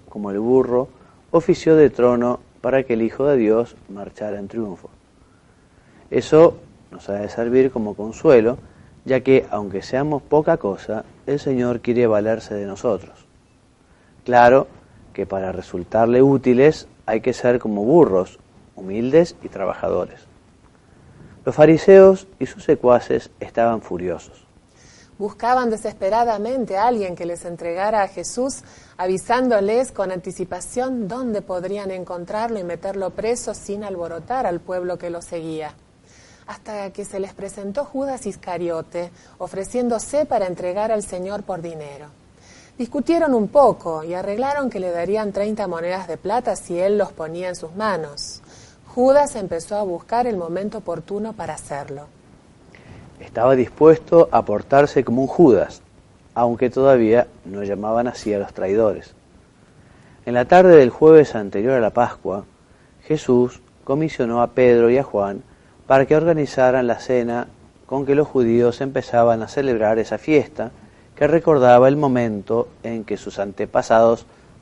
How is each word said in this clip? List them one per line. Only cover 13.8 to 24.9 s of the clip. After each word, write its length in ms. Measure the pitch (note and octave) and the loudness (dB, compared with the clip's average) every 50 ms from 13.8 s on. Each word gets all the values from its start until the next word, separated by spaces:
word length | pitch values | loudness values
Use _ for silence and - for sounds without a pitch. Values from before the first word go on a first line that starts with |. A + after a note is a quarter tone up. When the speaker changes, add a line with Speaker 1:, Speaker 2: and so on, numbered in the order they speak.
| _ _ _ _ _ _ _ _ - | _ _ _ _ _ _ _ _ -4
Speaker 1:
Claro 420 | - B2 A#2+ A#2+ A#2+ B2+ C3+ D#3+ - - - _ _ _ - - - - | 2 6 6 8 8 6 4 2 0 -8 -20 _ _ _ -20 -20 -14 -10
que 100 | - G2 | -10 -8
para 280 | F2 G2 F#2+ F#2 F#2 | -6 -6 -6 -6 -6
resultarle 680 | F#2 F#2 - - - F2+ F2 - - A2 A#2 A#2 A#2+ B2+ | -8 -10 -12 -10 -10 -12 -8 -2 0 2 2 4 4 4
útiles 680 | C3+ C#3 C#3 B2 - B2+ A#2+ A#2+ C3+ D#3 D#3 - - - _ _ _ | 4 4 4 2 2 2 4 4 4 4 2 0 -6 -20 _ _ _
hay 140 | - A2 A2+ | -6 -4 -4
que 120 | - C3 | -2 -4
ser 280 | A#2+ - - B2 B2 A#2+ | -4 -2 0 0 0 0
como 240 | - A2 G#2 G2+ G#2 | -2 -4 -4 -2 0
burros, 540 | A#2+ D#3 F3 C#3+ G2+ F#2+ F2+ F#2 - - - _ _ _ _ _ _ _ | 4 6 6 6 6 4 0 -2 -2 -8 -20 _ _ _ _ _ _ _
humildes 640 | - F#2+ F#2+ G2 A2+ A#2+ C3 C#3+ E3 F3 - - - | -16 -12 -10 -8 -6 -2 2 4 4 4 2 -2 -12
y 60 | - - | -16 -14
trabajadores. 720 | - G2 F#2+ F2+ F2+ - - F2+ F2+ F2+ F2 - - - _ _ _ _ _ _ _ _ _ _ _ _ _ _ _ _ _ - - - - - - - - | -10 -8 -6 -6 -6 -4 -4 -4 -4 -4 -4 -6 -10 -18 _ _ _ _ _ _ _ _ _ _ _ _ _ _ _ _ _ -20 -20 -20 -20 -20 -20 -12 -8
Los 100 | C3 - | -2 4
fariseos 720 | - D3+ D#3+ E3 D3+ - - G3 F#3+ F#3+ F#3+ F#3+ - - - _ - | 6 6 6 6 6 6 8 10 10 10 10 8 4 -2 -14 _ -10
y 60 | C3 | -10
sus 180 | - - - - | -10 -10 -4 -2
secuaces 640 | - D3 A#2 - B2 B2 A#2+ - - C3 B2 - - _ - | 0 0 2 4 4 4 4 2 0 -4 -4 -4 -8 _ -16
estaban 420 | - - - A#2 A#2 A#2 A2+ G#2+ | -16 -8 -2 -2 0 0 0 -4
furiosos. 640 | - - F#2 E2+ F2+ F2+ E2 - - - - _ _ _ _ _ _ _ _ _ _ - | -6 -10 -10 -8 -8 -8 -8 -10 -12 -18 -20 _ _ _ _ _ _ _ _ _ _ -20